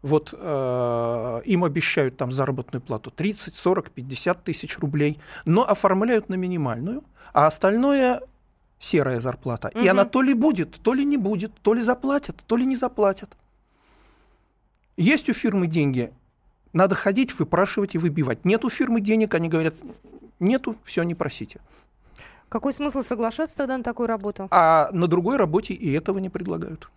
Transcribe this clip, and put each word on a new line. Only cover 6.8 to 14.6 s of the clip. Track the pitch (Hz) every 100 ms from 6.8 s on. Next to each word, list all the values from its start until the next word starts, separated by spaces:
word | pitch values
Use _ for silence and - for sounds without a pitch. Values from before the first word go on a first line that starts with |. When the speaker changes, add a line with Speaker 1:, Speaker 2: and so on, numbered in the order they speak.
| 156 254 - _ -
Speaker 1:
а | - 156
остальное | - 190 220 269 277 254 247 - _ _ _ _ _
серая | - 165 135 120
зарплата. | 123 120 127 120 113
И | 220
Speaker 2:
Мгм. | 233
Speaker 1:
она | 196
то | 240 247
ли | 262
будет, | 247 294 208 165 -
то | -
ли | 262
не | 285 285
будет, | 196 208 214 -
то | -
ли | 233
заплатят, | 233 247 269 277 285 - _
то | 240
ли | 254
не | 254
заплатят. | 254 - 202 190 - - _ _ _ _ _ _ _ _ _ _ _ _